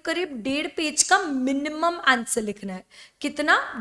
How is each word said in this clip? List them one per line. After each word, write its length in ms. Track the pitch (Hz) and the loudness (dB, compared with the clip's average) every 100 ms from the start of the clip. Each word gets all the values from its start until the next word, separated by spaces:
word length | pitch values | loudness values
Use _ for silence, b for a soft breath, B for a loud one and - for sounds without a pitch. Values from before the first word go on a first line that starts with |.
| 330 | -2
करीब 300 | 330 359 254 | -2 -2 -4
डेढ़ 240 | 262 285 320 | -2 -2 -2
पेज 340 | - 302 302 | -2 -2 0
का 140 | - 381 | 4 2
मिनिमम 800 | 349 262 254 277 302 302 339 349 - | 2 0 0 0 -2 0 0 2 4
आंसर 340 | 247 226 233 | 2 2 -2
लिखना 320 | 214 202 196 | -2 -4 -8
है। 100 | 185 - B B B | -10 -14 B B B
कितना? 360 | 285 - 302 427 - 247 | -4 0 2 2 2 -6